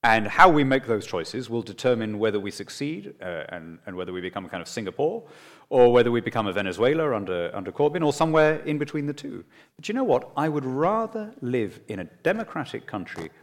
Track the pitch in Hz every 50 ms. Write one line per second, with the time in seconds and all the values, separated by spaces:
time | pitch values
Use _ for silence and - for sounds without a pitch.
0 | - 117 113 110 104 101 - - 175 190 160 151 143 131 135 135 - 113 113 104
1 | 92 - - 90 80 - - 117 127 107 117 117 113 - 95 - - 127 123 113
2 | 113 107 107 101 110 110 101 104 98 101 - - 101 - - - 143 143 160 190
3 | 202 202 - _ 92 90 87 82 - - - 87 80 82 82 80 _ - 92 90
4 | 90 87 92 90 87 92 90 101 92 80 - 90 82 - - 120 107 92 - -
5 | 139 160 208 233 - - - - - - - - - _ - 131 123 120 120 123
6 | 117 120 120 117 - 117 - 117 107 101 87 101 101 95 87 87 113 127 151 160
7 | 160 147 123 107 98 92 92 87 85 85 - 101 92 95 - - 143 147 151 180
8 | 160 147 143 - 165 160 156 160 156 156 156 151 - 156 151 147 147 143 - 151
9 | 143 143 143 - - 143 - 92 85 _ _ - - _ _ - - - 208 262
10 | 269 220 135 127 - - - 139 147 160 147 147 131 131 127 135 156 180 214 226
11 | 226 214 220 220 214 214 240 - - 120 127 127 110 95 - - - - 110 95
12 | 90 80 - _ _ 160 196 220 226 - - 170 131 - - - - - - 104
13 | 85 - - - 85 78 _ _